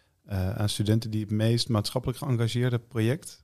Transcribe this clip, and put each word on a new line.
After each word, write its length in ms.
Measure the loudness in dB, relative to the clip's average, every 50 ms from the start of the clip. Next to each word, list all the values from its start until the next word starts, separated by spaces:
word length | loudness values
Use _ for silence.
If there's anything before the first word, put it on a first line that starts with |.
| _ _ _ _ _
eh, 300 | -6 -4 -2 -2 -2 -2
aan 140 | -2 -2 -2
studenten 420 | 0 0 2 4 2 2 2 0
die 100 | -4 -4
het 100 | -2 0
meest 380 | 0 2 4 4 4 2 2 2
maatschappelijk 500 | 0 0 0 0 -2 -4 -2 -4 -6 -4
geëngageerde 600 | -2 -2 0 0 0 0 0 0 0 0 0 -2
project, 640 | -4 -4 -2 0 0 0 0 -2 -6 -14 -20 -20